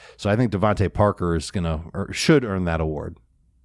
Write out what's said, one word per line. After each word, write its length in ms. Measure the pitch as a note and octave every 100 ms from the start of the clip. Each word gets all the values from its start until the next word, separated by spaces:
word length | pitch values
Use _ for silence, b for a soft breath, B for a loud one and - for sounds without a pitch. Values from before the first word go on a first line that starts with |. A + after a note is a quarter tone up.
| B B
So 140 | G2+
I 60 | A2
think 140 | A#2+
DeVante 400 | F#2+ G#2 F#2+ F#2
Parker 420 | - G#2 - F2 E2
is 160 | -
gonna, 320 | G2+ E2+ D#2 E2
or 180 | F#2 -
should 300 | - - D3+ A#2
earn 180 | F#2+ F2
that 140 | E2
award. 380 | D#2+ D2+ D#2 E2+ _ _ _ _